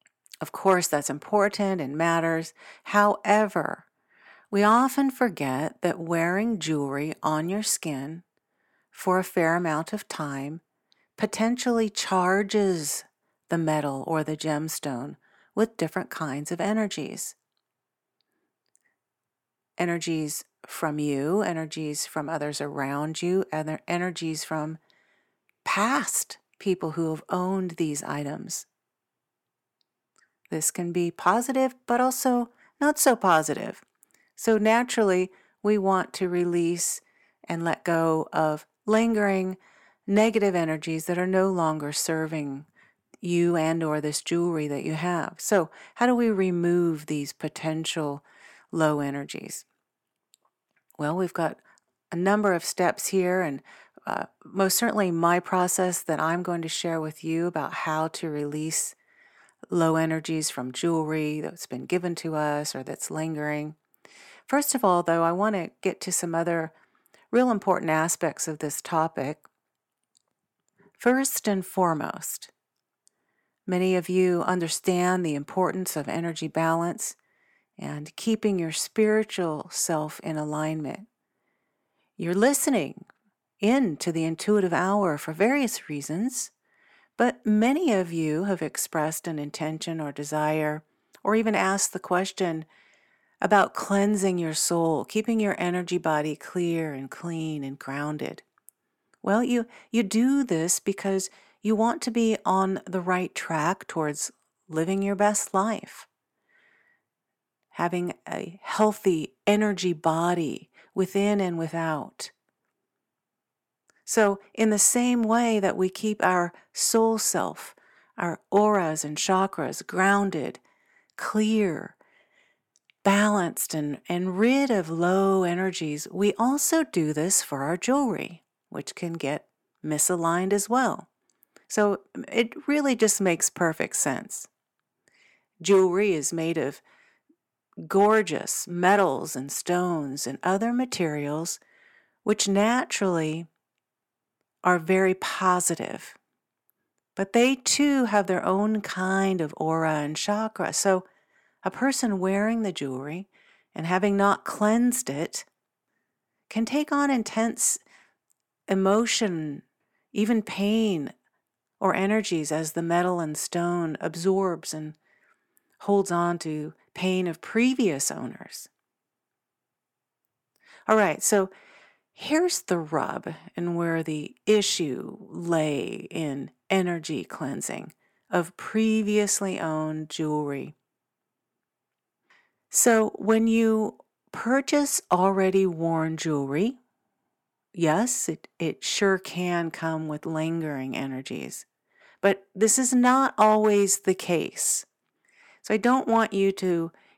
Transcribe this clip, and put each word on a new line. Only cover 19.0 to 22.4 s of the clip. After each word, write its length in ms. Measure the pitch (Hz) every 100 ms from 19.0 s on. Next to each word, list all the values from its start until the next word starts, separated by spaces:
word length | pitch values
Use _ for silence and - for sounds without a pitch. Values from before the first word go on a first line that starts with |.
| _ _ _ _ _ _ _ -
Energies 640 | 175 170 165 160 151 - - _ -
from 320 | - 160 151
you, 420 | 147 139 143 196
energies 640 | 196 160 156 160 151 147 -
from 240 | 156 151
others 320 | 160